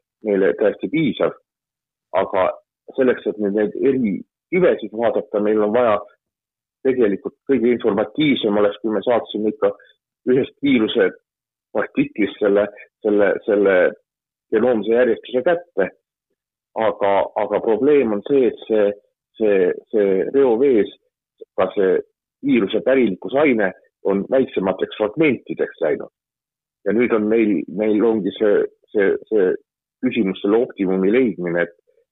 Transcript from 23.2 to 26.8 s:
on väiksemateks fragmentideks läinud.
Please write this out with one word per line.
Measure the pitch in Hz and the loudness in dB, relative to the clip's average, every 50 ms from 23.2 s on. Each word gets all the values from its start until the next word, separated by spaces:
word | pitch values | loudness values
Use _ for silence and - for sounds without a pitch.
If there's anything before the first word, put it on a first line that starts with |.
| - 95 113 139 156 147 123 110 101 92 - - _ _ _ _ - | -8 -4 -2 0 2 2 2 2 0 -2 -4 -8 _ _ _ _ -2
on | 95 98 98 95 - | -2 0 -2 -2 0
väiksemateks | 123 135 127 - - 107 92 95 92 - 85 - - - | 0 0 0 0 -2 -4 -2 -2 -2 -4 -6 -6 -4 -4
fragmentideks | 107 104 - 151 160 147 117 - - - - - - - - - - | -4 -2 0 0 0 0 0 -2 -6 -8 -6 -6 -6 -6 -6 -4 -2
läinud. | 78 - 71 - - _ _ _ _ _ _ _ _ _ _ _ _ _ _ | -2 -2 -4 -6 -12 _ _ _ _ _ _ _ _ _ _ _ _ _ _